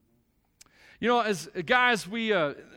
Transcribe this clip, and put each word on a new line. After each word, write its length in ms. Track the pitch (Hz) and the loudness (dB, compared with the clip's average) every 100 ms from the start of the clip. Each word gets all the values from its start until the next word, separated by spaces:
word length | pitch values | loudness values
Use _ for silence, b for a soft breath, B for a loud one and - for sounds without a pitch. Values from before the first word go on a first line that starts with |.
| _ _ _ _ _ _ - B B B | _ _ _ _ _ _ -20 B B B
You 80 | 220 | 0
know, 140 | 240 | 2
as 260 | 214 185 160 185 160 | 2 -4 -6 -10 0
guys, 420 | 247 247 226 175 | 2 4 0 -2
we, 260 | 226 220 | -6 -2
uh, 200 | 196 147 - - | 0 0 -4 -14